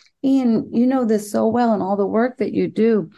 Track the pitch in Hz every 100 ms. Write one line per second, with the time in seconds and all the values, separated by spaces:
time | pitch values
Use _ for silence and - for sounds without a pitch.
0 | _ _ 269 269 247 220 - 233 254 269
1 | 226 214 208 220 220 233 233 202 185 202
2 | 190 208 247 - 208 196 175 190 226 214
3 | 160